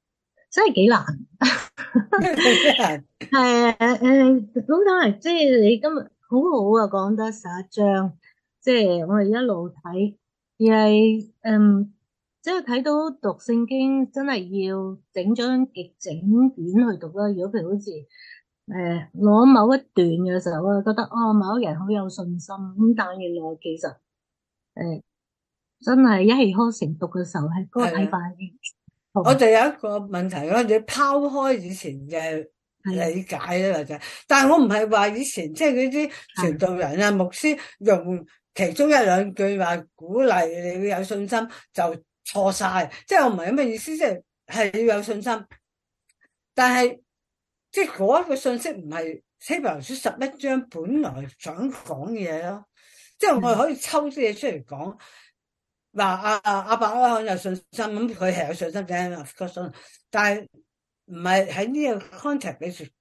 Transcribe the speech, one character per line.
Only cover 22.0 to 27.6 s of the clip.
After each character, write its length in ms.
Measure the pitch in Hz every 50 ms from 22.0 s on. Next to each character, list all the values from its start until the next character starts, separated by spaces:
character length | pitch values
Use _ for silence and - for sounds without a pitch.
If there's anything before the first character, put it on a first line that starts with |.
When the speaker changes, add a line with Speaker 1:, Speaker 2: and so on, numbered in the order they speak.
| 196 185
Speaker 1:
信 180 | - - 185 175 175 175
心， 160 | 156 - 196
咁 380 | 196 190 190 185 196 220 226 233
但 120 | 220 208 -
係 100 | 185 190
原 260 | 185 175 170 170 160
來 140 | 160 165 160
其 160 | - 170 160 165
實， 180 | - - - _ _ _ _ _ _ _ _ _ _ _ _ _ _ _ -
誒， 260 | - 170 170 160 156 - _ _ _ _ _ _ _ _ _ _ _ _ _ _ _
真 200 | - 233 254 262
係 220 | 262 240 214 190 185
一 220 | 214 240 269 254 202
氣 60 | 185
呵 180 | 196 233 233
成 260 | 220 - - 147 160 -
讀 80 | 180 170
嘅 160 | - 185 175
時 140 | 170 - 175
候， 100 | 147 156
係 220 | 165 190